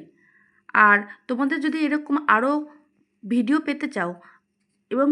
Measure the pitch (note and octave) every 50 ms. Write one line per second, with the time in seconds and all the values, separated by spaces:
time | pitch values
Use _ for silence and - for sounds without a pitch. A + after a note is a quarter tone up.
0 | - - _ _ _ _ _ _ _ _ _ _ _ - - G#3+ G#3+ G#3 G3+ G#3
1 | G#3 G3+ - - _ - B3 A#3 C#4 C4+ D#4+ D4 C#4 D#4 C#4 D#4+ D4+ C4+ D4 D4+
2 | D4+ - C#4+ D4 D4 - G#3+ A3 B3 C#4 D4 D4+ D4 - - _ _ _ _ _
3 | _ _ _ _ - F#3+ A#3+ B3 A3 A3+ D4+ D#4+ D#4 D4 C#4+ D4 - - - G3+
4 | F3 F3 F3 F3 - - _ _ _ _ _ _ _ _ _ _ _ - A3+ B3+
5 | C#4 C#4+